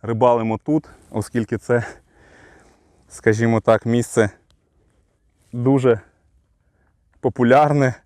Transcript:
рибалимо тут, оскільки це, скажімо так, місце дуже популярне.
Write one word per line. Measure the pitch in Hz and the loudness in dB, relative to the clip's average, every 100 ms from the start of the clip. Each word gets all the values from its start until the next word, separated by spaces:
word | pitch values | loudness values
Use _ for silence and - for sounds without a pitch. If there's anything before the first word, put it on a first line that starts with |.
рибалимо | 107 113 123 120 110 110 | -6 0 2 2 -2 -6
тут, | - 156 - - _ | -4 -4 -4 -20 _
оскільки | 107 104 117 110 113 | -8 -6 -6 -6 -8
це, | - 120 110 - _ _ _ _ - _ _ _ _ _ _ | -2 -4 -4 -16 _ _ _ _ -20 _ _ _ _ _ _
скажімо | - - 107 117 113 | -4 -2 0 0 0
так, | - 110 113 | 2 0 0
місце | 120 120 - 104 - _ _ _ _ _ _ _ _ _ _ _ | -4 -2 -2 -2 -4 _ _ _ _ _ _ _ _ _ _ _
дуже | 123 123 135 127 110 - _ _ _ _ _ _ _ _ _ _ _ | -6 0 2 2 0 -4 _ _ _ _ _ _ _ _ _ _ _
популярне. | 127 113 120 131 147 147 131 120 | -8 -2 2 4 4 0 -2 -4